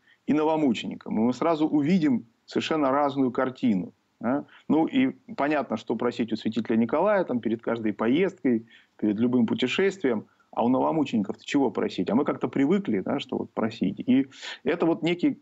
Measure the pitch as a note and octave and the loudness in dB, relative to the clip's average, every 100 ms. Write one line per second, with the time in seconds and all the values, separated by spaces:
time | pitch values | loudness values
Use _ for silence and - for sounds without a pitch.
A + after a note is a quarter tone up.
0 | _ _ - D3+ D#3 D#3 D3 G#2 - - | _ _ -2 0 2 2 2 0 -4 -10
1 | - G#2+ A#2 B2+ D#3+ D#3+ D#3 D3 C#3+ F#3+ | -6 0 0 0 0 2 2 2 2 2
2 | D3+ A#2+ - _ - - - D#3+ C#3 C#3 | 2 0 -2 _ -8 -6 -2 0 2 2
3 | C#3+ C#3 B2+ B2+ C3 B2 B2+ F#2+ - - | 2 2 0 0 -2 0 0 2 -2 -12
4 | _ _ A#2 C#3 C#3+ - - D3+ D#3+ C3+ | _ _ -4 -4 -6 -16 -2 0 2 2
5 | C3 - - A2 C#3 D3+ - A2 - A#2 | 0 -2 -12 -4 0 0 -2 -6 -4 -2
6 | A#2+ A#2 A2+ A2 A2 A#2 A2 A2+ A#2 D3 | -2 -2 -4 -2 -4 -4 0 0 2 2
7 | G3 G3+ E3+ B2 A2 A2+ - A#2 G#2+ F#2+ | 2 2 0 -2 -2 -4 -2 -2 -2 -2
8 | A#2 C#3+ F#3 - B2+ A2+ A2+ - _ _ | 0 2 0 -2 0 0 -2 -16 _ _
9 | G#2+ G#2 B2 B2+ A2+ A2+ B2 - F#3+ F#3+ | -2 0 2 2 2 0 0 2 0 0
10 | C3 G#2+ - _ _ - A#2 C3 C#3+ D#3+ | -2 -2 -4 _ _ -2 0 2 2 0
11 | C3+ A2+ F#2+ - - C#3+ B2+ G2+ G2 - | 0 0 -2 -6 -2 0 0 0 -4 -2
12 | F#2 A#2+ D3+ C3+ C3+ C#3 C#3 G3+ G3+ G2+ | 0 0 0 -2 -2 0 2 2 0 -2
13 | F#2+ C#3 - - - - G#2+ - - - | -2 -6 -4 -6 -6 -4 -4 -2 -4 -2
14 | - C3 C3 - - - - D#3 E3 E3 | 2 2 2 -6 -14 -6 -4 0 2 2
15 | D#3+ F3 D3 - | 0 0 0 0